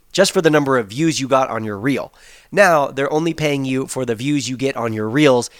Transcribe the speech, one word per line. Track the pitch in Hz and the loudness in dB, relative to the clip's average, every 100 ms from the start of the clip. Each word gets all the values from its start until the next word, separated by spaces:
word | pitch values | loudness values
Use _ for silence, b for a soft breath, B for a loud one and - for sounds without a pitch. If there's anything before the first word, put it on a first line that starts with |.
| _ | _
just | - 190 | 0 2
for | 190 | 4
the | 160 | 4
number | 151 139 131 | 4 2 0
of | 104 | -2
views | 113 165 123 | -2 -2 -2
you | 131 | 0
got | 131 131 | 0 2
on | 110 | -2
your | 110 101 | -6 -4
reel. | 117 123 - B B B B | -2 -2 -6 B B B B
Now, | 175 196 160 139 | 2 4 4 0
they're | 131 139 | -2 -2
only | 151 165 | 0 -2
paying | 160 151 143 | -2 -2 -2
you | 135 131 131 | -2 -4 -4
for | - | -6
the | 123 110 | -4 -4
views | 131 147 120 | -2 -2 -4
you | 127 | -4
get | 131 131 | -4 -2
on | 117 | -4
your | 110 107 | -4 -2
reels | 127 151 123 113 B | 2 4 4 0 B